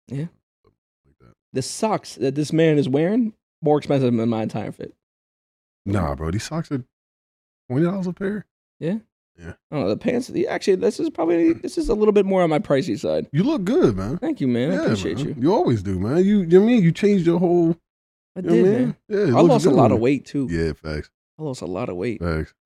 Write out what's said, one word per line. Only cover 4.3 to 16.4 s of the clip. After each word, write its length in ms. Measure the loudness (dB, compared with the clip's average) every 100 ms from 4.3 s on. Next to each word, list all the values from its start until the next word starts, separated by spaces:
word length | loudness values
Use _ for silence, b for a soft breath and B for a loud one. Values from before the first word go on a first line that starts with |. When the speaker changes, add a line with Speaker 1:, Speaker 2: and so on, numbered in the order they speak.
Speaker 1:
my 120 | -2
entire 300 | -4 -6 -10
fit. 220 | -12 -16 _ _ _ _ _ _ _ _ _
Speaker 2:
Nah, 300 | -6 -2 -2
bro, 160 | -4 -4
these 140 | -6
socks 280 | -6 -8 -6
are 100 | -8 -10 _ _ _ _ _ _ _ -6
twenty 160 | 0
dollars 220 | 0 -2 -6
a 80 |
pair. 320 | -6 -6 -6 -10 _ _ -8
Speaker 1:
Yeah? 160 | -6 -6 -8 _ _ _
Speaker 2:
Yeah. 140 | -18 -18 -10
Speaker 1:
Oh, 160 | -4 -2
the 120 | -2
pants, 300 | -2 -4 -4
the, 200 | -4 -4
actually, 280 | -4 -2 0
this 220 | 0 -2
is 120 | -6
probably, 420 | -4 -2 2 2
this 240 | 0 -6 -6
is 140 | -2
a 40 |
little 180 | 2 2
bit 120 | 2
more 180 | 2 2
on 60 | 2
my 100 | 0
pricey 400 | 2 0 0 -4
side. 300 | -2 -2 -2
Speaker 2:
You 100 | -2
look 220 | 0 0
good, 300 | 0 2 2
man. 220 | 2 -4 -4
Speaker 1:
Thank 240 | -6 -2
you, 80 | -2
man. 220 | 0 0
I 40 | 0
Speaker 2:
Yeah, 60 |
Speaker 1:
appreciate 340 | 0 -2 -2 -4
Speaker 2:
man. 80 | -6
Speaker 1:
you. 60 | -2
Speaker 2:
You 140 | 0
always 280 | 2 2 0
do, 180 | -2 -4
man. 240 | 0 2
You, 140 | 4 2